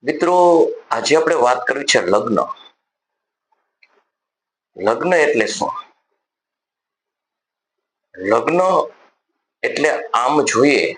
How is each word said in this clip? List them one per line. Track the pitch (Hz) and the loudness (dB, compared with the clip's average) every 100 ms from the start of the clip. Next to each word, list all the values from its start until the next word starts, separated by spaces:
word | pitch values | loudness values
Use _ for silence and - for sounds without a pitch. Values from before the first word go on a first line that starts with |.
| 123 | -6
મિત્રો, | 156 170 180 175 170 - - - | -2 0 4 4 4 2 -2 -6
આજે | 117 - 156 | -6 0 2
આપણે | 160 165 | 2 2
વાત | 120 127 - | 2 0 -2
કરવી | 135 143 | -6 0
છે | 131 90 | 0 2
લગ્ન. | 101 110 107 - - - _ _ _ _ _ _ _ _ _ _ _ _ _ _ _ _ _ _ _ _ - 98 | 0 0 -2 -2 -8 -18 _ _ _ _ _ _ _ _ _ _ _ _ _ _ _ _ _ _ _ _ -6 -2
લગ્ન | 120 160 175 147 | -2 0 2 2
એટલે | 117 104 | 2 -2
શું? | - - - - _ _ _ _ _ _ _ _ _ _ _ _ _ _ _ _ _ _ _ _ _ _ - 95 | -2 -6 -8 -14 _ _ _ _ _ _ _ _ _ _ _ _ _ _ _ _ _ _ _ _ _ _ -12 -2
લગ્ન | 113 147 170 185 180 - - _ _ _ _ _ _ - | -2 0 0 2 0 -2 -8 _ _ _ _ _ _ -14
એટલે | - 147 - - - | -4 -2 -2 -4 -2
આમ | 127 151 120 | 0 0 -2
જોઈએ | - 139 127 82 | 2 2 2 -2